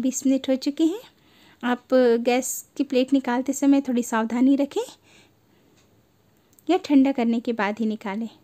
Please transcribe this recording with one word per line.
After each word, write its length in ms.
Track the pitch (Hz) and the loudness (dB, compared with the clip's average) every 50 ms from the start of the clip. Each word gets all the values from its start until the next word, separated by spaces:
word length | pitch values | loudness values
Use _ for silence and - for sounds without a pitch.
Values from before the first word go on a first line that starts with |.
बीस 260 | 240 262 247 - - | -4 -2 -2 -2 0
मिनट 220 | 262 269 262 262 - | 0 0 0 0 -2
हो 80 | 262 | -2
चुके 280 | 262 - 294 285 - 330 | -2 -2 -4 -2 0 0
हैं। 180 | 311 359 453 508 - _ _ _ _ _ _ _ _ _ _ - | 0 0 -4 -10 -16 _ _ _ _ _ _ _ _ _ _ -4
आप 320 | 240 247 233 _ - 262 254 254 240 233 247 | -4 -4 -4 _ 0 2 4 4 4 4 2
गैस 460 | 233 240 240 254 254 - - - - _ _ | 2 0 0 0 -2 -4 -8 -10 -12 _ _
की 80 | - 285 | -6 -4
plate 280 | - 269 247 254 262 277 | -2 0 0 0 2 2
निकालते 400 | 277 254 - 240 247 254 - 269 | 0 0 0 -2 -2 -2 -4 -4
समय 280 | - - 277 277 277 | 0 2 4 4 4
थोड़ी 220 | 277 - 254 240 233 | 2 0 -2 -2 -2
सावधानी 540 | - - 226 220 220 220 247 254 262 277 | -2 -2 -2 -2 -2 0 2 4 4 4
रखें 260 | 262 277 277 - 392 480 - - _ _ _ _ _ _ _ _ _ _ _ _ _ _ _ _ _ _ _ _ _ _ _ _ _ _ _ _ _ _ _ _ _ _ - | 2 0 -2 -4 -6 -6 -8 -10 _ _ _ _ _ _ _ _ _ _ _ _ _ _ _ _ _ _ _ _ _ _ _ _ _ _ _ _ _ _ _ _ _ _ -2
या 80 | 330 | -2
ठंडा 360 | 370 370 - 294 269 262 277 269 | -2 0 2 4 4 4 4 0
करने 280 | - 233 233 233 233 | -2 -2 -2 -2 -2
के 120 | 233 - 233 | -4 -4 -4
बाद 260 | 226 208 196 214 208 | -4 -4 -4 -4 -4
ही 80 | 226 | -4
निकालें। 420 | 220 214 214 - 208 190 214 233 220 - _ | -4 -6 -6 -8 -8 -8 -8 -8 -10 -14 _